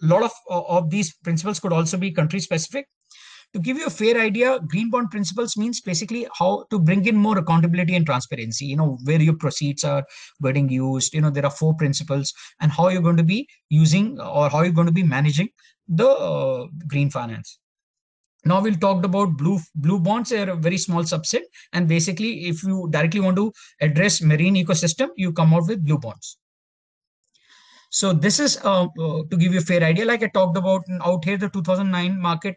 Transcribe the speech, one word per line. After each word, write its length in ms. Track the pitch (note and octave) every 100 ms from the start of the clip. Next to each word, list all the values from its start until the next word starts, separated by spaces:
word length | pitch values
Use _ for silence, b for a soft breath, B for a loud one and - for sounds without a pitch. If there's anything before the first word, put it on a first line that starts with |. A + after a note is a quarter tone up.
a 40 | D#3+
lot 160 | F#3
of, 80 | A3+ - -
uh, 120 | F3
of 260 | F3 F3 D#3+
these 240 | G3+ - -
principles 440 | F3 E3 G3 G3+
could 100 | G3
also 280 | E3 E3 F3+
be 120 | F#3+
country 300 | D#3+ D#3 G3
specific. 460 | - D#3+ - C#4 C#4 _ _ B B B B
To 80 | G3+
give 160 | E3+ C#4
you 80 |
a 60 | D#4+
fair 280 | - A3 A#3
idea, 400 | A3 G#3+ B3+ C4
green 280 | D#3 F3+ A3+
bond 220 | B3 G#3+
principles 440 | G#3 E3+ G3 A#3 G#3
means 240 | A#3 A3+
basically 440 | F#3+ E3+ A3 A#3 A#3 -
how 260 | F3+ G3+ -
to 80 | G#3+
bring 260 | D#3+ G3
in 100 | G#3
more 220 | G#3+ G#3 F#3+
accountability 580 | E3 E3 E3+ F3 F3
and 120 | F3+ D#3
transparency, 580 | B2+ - B2+ A2+ A2+
you 120 | C#3 C#3+
know, 200 | D3+ B2+
where 160 | C3 D#3+
your 160 | D#3 D#3
proceeds 480 | D3 - C#3+ C#3+
are 180 | D3 C#3+ C#3 B B _
getting 280 | C3 C#3+ C#3
used. 420 | C3 C3 C3 -
You 80 | D#3
know, 80 | D3+
there 160 | C#3+
are 60 | C#3
four 240 | C#3 D#3
principles 580 | D#3 C#3+ C#3+ D3 C#3 C#3+ B B _
and 100 | D3+
how 160 | D#3 F3+
you're 140 | F#3
going 160 | E3 E3+
to 40 |
be 240 | E3 G#3+ D4 b _
using 500 | D3+ D#3 F#3 A3 C#4+
or 300 | - D3 C#3+
how 140 | D3
you're 100 | F3+
going 140 | E3 E3+
to 60 |
be 100 | F3
managing 480 | E3 C3 D3 C#3+ G#3 - b _ -
the, 200 | E3 B3+
uh, 600 | C4+ F3 D3 C3+ B2+ E3 D#3 D#3
green 240 | C#3+ C#3+
finance. 480 | B2+ A#2+ G#2+ - - _ _ _ _ _ _ _ _ D#3+
Now 160 | F#3
we'll 140 | A3 E3+
talk 280 | G3 F#3
about 320 | F#3 F#3+ G3+ C#3
blue, 220 | D#3+ G3+ -
blue 260 | D#3 D3 G3
bonds. 300 | E3+ A#3 A3
They 100 | A3
are 120 | F#3+
a 40 | E3+
very 220 | E3 F#3
small 240 | - E3+
subset. 400 | E3 D#3+ - B3 - B B
And 120 | F3 E3
basically, 600 | E3 E3+ E3+ A3 A3 F3
if 160 | E3
you 260 | F#3+ F#3+ E3+
directly 320 | D3+ E3 G3+
want 160 | F#3 F#3
to 160 | G#3+ B B _
address 400 | D3+ D3 G3+ -
marine 320 | D#3 D3+ F3+
ecosystem, 540 | F#3+ D#3+ F3 E3+ - C#4+ -
you 180 | F3+
come 180 | E3 D#3+
out 140 | E3+ E3
with 180 | G#3+
blue 140 | D3 D3+
bonds. 400 | A2 - - - _ _ _ _ _ _ _ _ _ b b b b b b
So 220 | - G3
this 260 | D#3+ G3 B3
is, 200 | C#4+ -
uh, 200 | G3+ F#3+
uh, 380 | F3 D#3+ D#3+ D#3 D#3
to 60 | F3
give 160 | F3+
you 60 | F#3
a 20 |
fair 200 | E3 F3
idea, 220 | D#3+ E3+
like 180 | A3+ A#3
I 60 | A3
talked 300 | G3 F#3 F3+
about 240 | F#3 F#3+ F3+ F3+ F3
out 180 | F3+
here, 140 | D#3+ G3
the 100 | G3+
two 140 | G3
thousand 280 | E3+ F#3 G3
nine 300 | F3+ F3+ F#3+
market 340 | F3 E3 G3